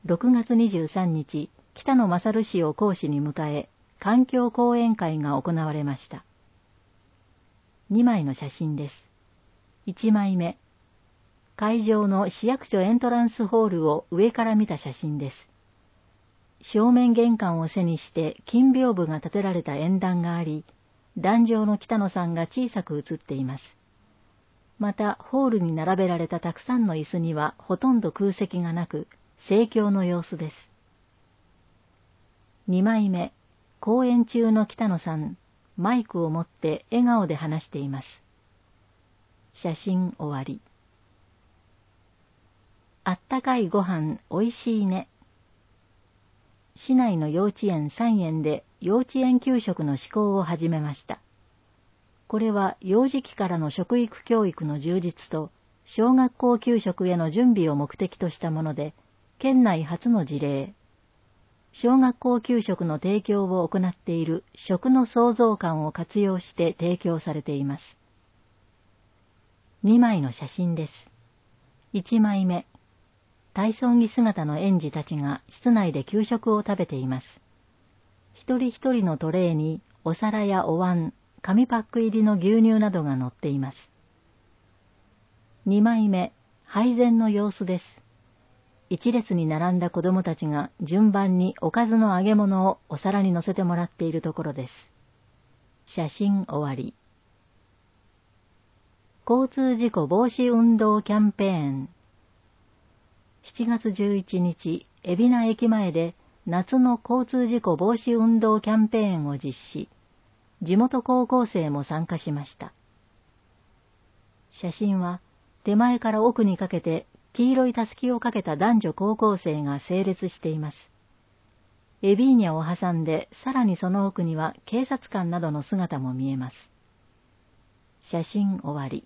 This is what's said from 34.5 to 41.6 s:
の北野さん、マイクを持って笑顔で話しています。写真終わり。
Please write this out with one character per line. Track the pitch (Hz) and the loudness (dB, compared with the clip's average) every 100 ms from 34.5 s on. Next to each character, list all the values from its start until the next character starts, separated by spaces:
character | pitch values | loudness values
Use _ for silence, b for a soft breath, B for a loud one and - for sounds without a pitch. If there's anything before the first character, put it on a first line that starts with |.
の | 220 208 | 2 0
北 | - 220 | -2 -2
野 | 170 | -2
さ | - | -4
ん、 | 160 151 180 _ _ _ - | -6 -6 -10 _ _ _ -4
マ | 190 247 | 0 0
イ | |
ク | 220 180 | -2 -4
を | 160 | -2
持 | 160 | -4
っ | 165 | -6
て | _ 156 151 _ | _ -6 -6 _
笑 | 233 247 | 0 2
顔 | 233 175 | 2 0
で | 151 | -4
話 | 160 156 | -4 -6
し | - | -8
て | 143 | -10
い | 139 | -8
ま | 135 | -10
す。 | - - _ _ _ _ _ _ _ _ _ _ _ _ _ - | -12 -20 _ _ _ _ _ _ _ _ _ _ _ _ _ -10
写 | 175 160 | -8 -6
真 | 196 185 180 - | -2 -2 -2 -6
終 | 151 | -8
わ | 139 | -8
り。 | 135 220 _ _ _ _ _ _ _ _ _ _ | -8 -12 _ _ _ _ _ _ _ _ _ _